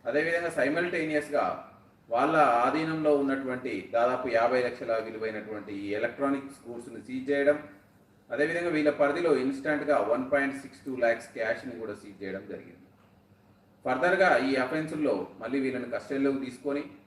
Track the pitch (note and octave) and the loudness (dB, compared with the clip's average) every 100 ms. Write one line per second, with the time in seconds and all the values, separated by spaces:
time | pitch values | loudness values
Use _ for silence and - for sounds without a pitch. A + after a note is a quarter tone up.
0 | A#2 C#3+ E3 E3+ E3+ D#3 C#3 D#3+ F3 F3 | 0 0 0 0 -2 0 0 2 0 -2
1 | D#3 D3+ C#3+ C#3+ - - - - - _ | 0 -2 0 0 0 -4 -12 -20 -20 _
2 | - A#2 D3 D#3+ C#3+ A#2+ B2 D3+ D#3+ D#3+ | -2 2 4 6 6 6 2 2 -2 2
3 | D3+ C#3+ C#3 C3+ C3 B2 B2+ G2 - A#2 | 4 4 2 -2 -2 -6 -4 -6 -2 2
4 | B2 B2 B2+ A2+ A#2 B2+ B2 - A#2 A2+ | 2 0 0 2 4 2 0 -4 -2 -2
5 | A2 A2 A2 G#2+ G#2+ G#2+ G2 G2+ G2+ G#2 | -2 -6 -6 -6 -8 -10 -8 -8 -4 -2
6 | A#2+ - C#3 C#3 - - A#2 A#2+ A#2 A2 | -2 0 0 0 -6 -16 -14 -12 -12 -14
7 | - C3 C3 C#3+ C#3+ D3 - - _ _ | -8 -6 0 4 4 2 -4 -20 _ _
8 | _ _ _ A#2+ D#3 E3+ E3+ D#3 D3 C#3+ | _ _ _ -2 0 0 0 2 2 4
9 | D3 D#3+ E3+ C3 C3 C3+ D#3 D3 C#3+ C3+ | 2 4 4 4 2 -2 -2 0 2 2
10 | G#2 C3 B2+ C#3+ C#3 C3+ - - C#3 B2 | 4 0 2 0 0 -4 -14 -12 -8 0
11 | A#2 A2+ - B2 A2 A#2 B2+ F2 G#2 G#2 | 2 2 -4 -4 -2 -2 -6 -10 -10 -10
12 | G#2 F#2+ G2 F#2+ G#2 F#2 - - - _ | -14 -10 -8 -8 -10 -14 -14 -20 -20 _
13 | _ _ _ - _ _ _ _ - - | _ _ _ -20 _ _ _ _ -4 0
14 | F3 F#3+ F#3 C#3+ C3+ C3+ B2+ D#3 D#3 D3+ | 2 4 6 6 2 0 0 -2 -4 -2
15 | C#3+ G2 - - A#2 C#3 C3 B2 A#2+ A#2+ | 0 0 -4 -10 -6 -2 -2 -4 -6 -8
16 | - C#3 C#3 C3+ B2 - D3 C#3+ D3 - | -6 0 0 0 -6 -8 -6 -6 -8 -18